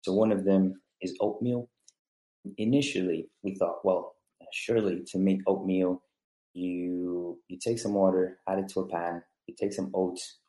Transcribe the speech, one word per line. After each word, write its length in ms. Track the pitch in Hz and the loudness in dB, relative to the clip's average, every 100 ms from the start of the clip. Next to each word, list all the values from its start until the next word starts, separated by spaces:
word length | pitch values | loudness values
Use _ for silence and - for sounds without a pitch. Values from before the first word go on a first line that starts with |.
So 100 | - | 0
one 200 | 95 110 | 2 4
of 120 | 101 | 4
them 360 | 95 95 95 - _ _ | 4 4 4 0 _ _
is 120 | 92 90 | -8 -2
oatmeal. 480 | 104 - 120 123 120 _ _ _ _ _ _ _ 101 98 | -2 -2 -2 -2 -6 _ _ _ _ _ _ _ -16 -4
Initially, 720 | 110 139 139 - 92 82 82 _ | 2 4 2 0 0 -2 -4 _
we 140 | 98 95 | -8 0
thought, 280 | 90 82 | -2 0
"Well, 300 | 98 90 87 _ _ _ - | 2 2 0 _ _ _ -14
surely 500 | - - 117 104 85 - | -10 0 2 2 -2 -4
to 100 | 95 | 0
make 220 | 95 95 98 | 2 2 2
oatmeal, 560 | 95 98 92 92 90 _ _ _ _ _ | 0 2 2 2 0 _ _ _ _ _
you, 880 | 90 90 90 90 90 90 87 87 85 _ | -6 -4 -4 -4 -4 -4 -4 -6 -10 _
you 100 | 90 | -8
take 200 | - 113 | -4 -2
some 160 | 107 | 0
water, 440 | 101 95 92 92 - - | 4 4 4 0 -2 -4
add 120 | 95 | -4
it 80 | 95 | -2
to 100 | - | -4
a 80 | 90 | -4
pan, 340 | 85 85 85 _ _ - | -4 -4 -6 _ _ -20
you 80 | - | -4
take 140 | 101 | -4
some 180 | 101 95 | -2 -4
oats, 440 | 95 92 90 - - | 0 -2 -2 -12 -16